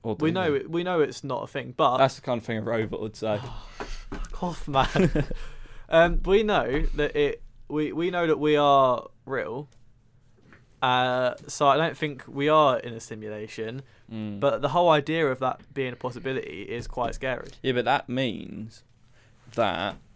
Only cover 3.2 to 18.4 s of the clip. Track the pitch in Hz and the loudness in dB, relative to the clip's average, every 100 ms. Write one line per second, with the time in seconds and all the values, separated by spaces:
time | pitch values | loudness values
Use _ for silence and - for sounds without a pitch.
3.2 | 110 104 - - - - - - - - | -2 -2 -4 -12 -14 -12 -10 -10 -8 -10
4.2 | - - 180 160 - 135 127 214 185 156 | -8 -6 -6 -6 0 2 2 2 2 2
5.2 | - - - - - - - 165 170 - | -2 -6 -8 -12 -16 -16 2 4 6 4
6.2 | - 202 214 185 123 143 165 147 147 147 | 4 4 4 2 2 0 0 0 0 2
7.2 | 143 - - - - 147 151 135 180 180 | 0 0 -12 -20 -6 -2 -2 -2 -2 0
8.2 | 170 151 151 147 143 139 131 123 - _ | 2 2 4 4 6 6 6 2 -4 _
9.2 | - 131 78 123 151 - - _ _ _ | -6 -6 -4 -8 -12 -20 -20 _ _ _
10.2 | _ _ - - _ _ 127 127 127 127 | _ _ -20 -20 _ _ 2 2 2 2
11.2 | 127 - - - 143 139 165 131 151 135 | 0 -2 -12 2 6 6 2 -2 -6 -6
12.2 | - 127 147 156 147 123 123 113 - 110 | -10 -2 4 6 6 4 -4 -12 -12 -12
13.2 | 107 107 107 - 110 127 135 _ - 110 | -10 -10 -10 -8 -8 -8 -14 _ -14 -8
14.2 | 107 101 139 113 135 170 175 151 143 160 | -8 0 0 0 0 2 4 4 2 0
15.2 | 147 127 131 - - - 131 123 127 117 | 0 0 -4 -4 -10 -6 -6 -4 -8 -6
16.2 | 123 131 - 82 101 117 117 - 120 - | -6 -6 -6 -12 -8 -8 -8 -4 -4 -4
17.2 | 131 123 - - 135 123 117 139 - 123 | -6 -6 -8 -6 -2 0 2 0 0 -4
18.2 | 131 95 | -4 -4